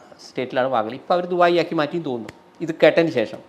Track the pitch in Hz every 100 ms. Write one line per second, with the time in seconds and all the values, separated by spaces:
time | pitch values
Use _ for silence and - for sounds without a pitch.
0 | - - - - 127 135 131 120 107 135
1 | - 180 180 175 175 175 160 165 147 175
2 | 147 120 104 - _ _ 165 160 156 165
3 | 160 127 104 -